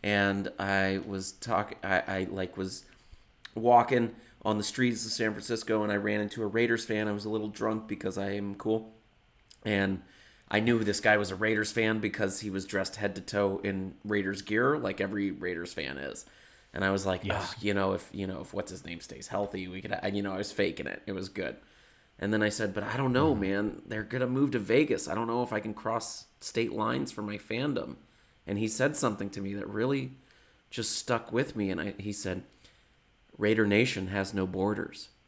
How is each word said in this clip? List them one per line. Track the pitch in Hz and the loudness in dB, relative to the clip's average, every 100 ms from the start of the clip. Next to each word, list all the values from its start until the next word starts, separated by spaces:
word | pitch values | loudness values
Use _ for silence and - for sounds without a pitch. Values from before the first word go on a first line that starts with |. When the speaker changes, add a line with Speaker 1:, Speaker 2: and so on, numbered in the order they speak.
Speaker 1:
And | 101 104 101 98 95 - | 2 4 4 2 -2 -4
I | 98 98 95 98 - | 0 2 2 0 -2
was | 98 95 | -6 -6
talk-, | - 120 101 104 - | -8 -2 0 0 -6
I, | 95 95 - | 0 2 2
I, | 95 92 | -2 -2
like, | 95 92 - | -2 -4 -4
was | 95 - - - - - - _ - - | -6 -6 -14 -20 -20 -20 -20 _ -10 0
walking | 117 120 117 123 117 - - - | 8 8 8 4 2 -2 -20 -4
on | - 104 | 0 2
the | |
streets | 107 - 123 110 110 | 0 2 2 2 -4
of | |
San | - 110 | 0 0
Francisco, | 104 104 113 - 110 | -2 -4 -4 2 2
and | 107 | 2
I | 101 | 0
ran | 101 107 | 0 0
into | 104 - | -2 -2
a | 107 | 0
Raiders | 110 117 113 - | 2 2 2 0
fan. | 107 107 | 0 0
I | |
was | 101 107 | -2 -2
a | |
little | 107 107 | -2 -4
drunk | 101 110 110 107 | -2 -2 -2 -4
because | 104 - 95 | -4 -4 -2
I | 98 | -2
am | 101 101 101 | -2 -4 -4
cool, | 110 110 110 - _ _ _ _ _ - | 0 0 -2 -20 _ _ _ _ _ -8
and | 110 101 98 95 - - - - - | 0 2 2 0 -6 -20 -20 -20 0
I | 107 | 2
knew | 113 117 | 4 4
this | 104 98 | 4 4
guy | 110 107 | 4 4
was | 98 | 4
a | 92 | 0
Raiders | 110 107 107 | 2 2 2
fan | - 110 110 | 2 2 2
because | 107 - 98 95 | -2 0 -2 0
he | 107 | -4
was | 95 95 | -4 -2
dressed | 98 95 - | -2 -2 -2
head | 101 98 | -4 -4
to | |
toe | - 101 101 98 | -4 0 2 0
in | 101 95 95 - | -2 -2 -6 -8
Raiders | 104 104 95 98 | -2 0 0 -4
gear, | 98 107 131 151 | 0 2 4 2
like | 104 95 | -2 -2
every | 98 104 98 | -2 0 -2
Raiders | 85 90 85 85 | -2 -4 -4 -6
fan | - 69 69 | -6 -6 -6
is. | 69 - - - - - _ | -8 -8 -14 -20 -20 -20 _
And | - | -2
I | 98 | 2
was | 98 95 | 2 0
like, | 92 | -2
Speaker 2:
Yes. | 95 90 95 | -2 -4 -4
Speaker 1:
"Ugh, | - | -4
you | 101 | 0
know, | 101 95 | 2 2
if, | 95 - | 0 -4
you | - 95 | -6 -6
know, | 92 | -6
if | - | -6
what's | 98 - | -6 -6
his | 92 - | -10 -10
name | 85 | -12
stays | - - - | -12 -14 -6
healthy, | 98 101 95 92 | -2 -2 -4 -6
we | 92 | -8
could," | - | -6
and, | 101 101 101 | -4 0 0
you | |
know, | 101 | -2
I | 95 | -2
was | 101 | -4
faking | - 98 - 71 | 0 0 0 -6
it. | 50 - | -8 -6
It | |
was | 95 95 | -6 -6
good. | 98 76 - - - - _ _ - | -6 -6 -6 -18 -20 -20 _ _ -6
And | 101 | 0
then | 107 | 2
I | 107 | 2
said, | - 107 | 2 -2
"But | 104 | -2
I | 101 127 | -4 0
don't | 131 | 2
know, | 123 156 | 4 4
Speaker 2:
Mm-hmm. | 117 | 4
Speaker 1:
man. | 95 98 104 - - | 2 2 0 -4 -8
They're | 110 | -8
gonna | 104 123 123 | -4 -2 0
move | 131 139 | 2 2
to | 120 | 2
Vegas. | 98 123 156 - - | 4 4 6 2 0
I | 98 | -2
don't | 113 | 0
know | 120 | 0
if | - | 0
I | 107 | -2
can | 110 | -4
cross | 101 - 113 - - - _ | -4 -2 -2 -2 -10 -14 _
state | - - 117 | -4 0 0
lines | - 110 131 135 | 2 0 2 -2
for | - | -4
my | 104 104 | -6 -8
fandom." | - 113 143 135 - - - _ _ _ - | -6 -2 0 -2 -4 -10 -18 _ _ _ -4
And | 101 | 0
he | 110 | 0
said | 110 135 151 | 2 2 4
something | 127 101 101 | 0 0 -6
to | 101 | -4
me | 98 | -6
that | 101 98 | -6 -4
really | 104 123 139 131 131 - - _ _ _ | -2 0 0 -2 -10 -20 -20 _ _ _
just | - 107 | -6 -2
stuck | - - 117 - | -2 0 -2 0
with | 117 127 107 | -2 0 0
me. | 98 | 0
And | 90 | 0
I, | 101 - | -4 -6
he | 101 | -6
said, | 101 95 92 - - - _ _ _ _ _ _ - | -4 -4 -6 -8 -20 -20 _ _ _ _ _ _ 0
"Raider | 104 110 104 | 2 6 6
Nation | 101 127 117 92 | 6 4 0 -2
has | 101 95 | -2 -2
no | 101 92 | 0 -2
borders." | 95 98 101 - - - _ | 0 0 0 -4 -8 -18 _